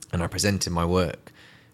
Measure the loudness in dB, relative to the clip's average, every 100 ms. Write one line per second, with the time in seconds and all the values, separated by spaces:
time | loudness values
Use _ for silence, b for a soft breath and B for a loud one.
0 | -6 -4 -4 0 0 0 0 0 2 2
1 | 2 -4 -14 B B B B